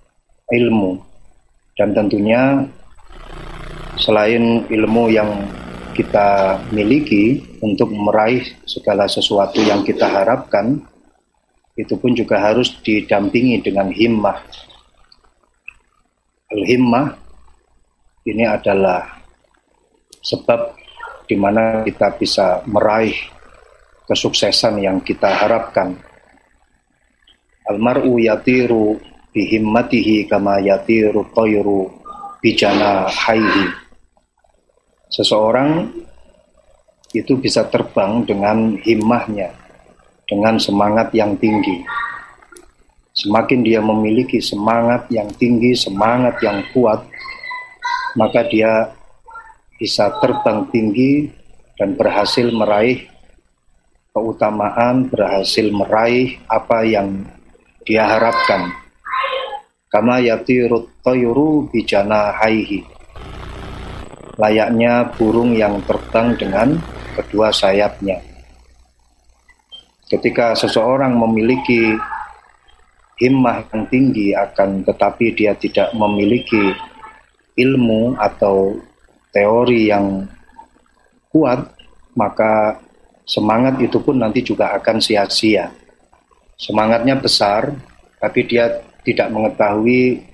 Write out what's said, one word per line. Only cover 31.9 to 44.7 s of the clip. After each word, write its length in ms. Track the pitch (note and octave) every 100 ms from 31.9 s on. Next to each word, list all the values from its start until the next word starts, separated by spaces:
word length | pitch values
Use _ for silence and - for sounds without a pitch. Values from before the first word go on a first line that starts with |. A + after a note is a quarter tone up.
| - - - - - A2+
bijanahaihi. 1400 | A2 G#2 G2+ G#2 F#2+ F#2+ - A2+ A2+ G#2+ G2 F2+ - - - _ _ _ _ _ _ _ _ _ _ -
Seseorang 800 | - G#2+ G#2+ G#2+ B2 C#3+ E3 - - - - - _ _ _ _ _ _ _ - A2+
itu 160 | - C3
bisa 260 | A2 - G#2+
terbang 600 | A#2+ A#2 - G2 A#2 A2
dengan 520 | G2 G#2 A2 A2+ F#2+
himmahnya, 720 | A2+ A2 G#2+ A#2+ A#2 G#2 F2+ - - - - _ _ _ -
dengan 300 | G2+ A2 A2
semangat 560 | - G2+ G#2 A2 A2+ A2
yang 220 | G#2 G2
tinggi. 480 | A2 G#2+ G2 F2 - - - - - - - - - _ _ _ _
Semakin 480 | - G2+ A2+ A2+ B2+
dia 160 | A2+ A2
memiliki 640 | G#2+ G#2+ G#2+ A2 B2+ A#2
semangat 640 | - G2+ A2